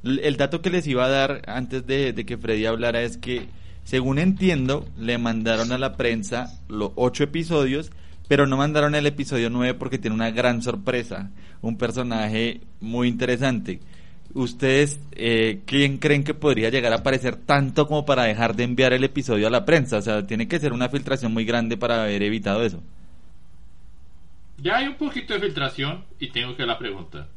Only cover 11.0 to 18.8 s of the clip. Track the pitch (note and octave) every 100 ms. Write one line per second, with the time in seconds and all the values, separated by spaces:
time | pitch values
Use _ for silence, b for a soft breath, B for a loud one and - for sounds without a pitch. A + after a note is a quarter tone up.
11 | A2+ F#2+ G2 B B B A2+ A2 A#2+ A#2
12 | B2 A2+ G#2+ A2 A#2 - - - A2 A#2+
13 | B2 A#2 B2 B2 C3+ A#2 G2 F2+ B B
14 | B B B C#3 A#2+ - C3 C3+ D3 C#3+
15 | - - A#2 A2+ A2+ G2 - C#3 C#3+ C3+
16 | D3+ D3 D3 D3 D3+ A#2 A2 C3 A#2+ A2+
17 | C3+ C3 B2 A2 - C#3+ C3+ D3+ D3+ D3+
18 | C#3+ B2+ A#2 G#2+ A#2 A#2 A#2+ B2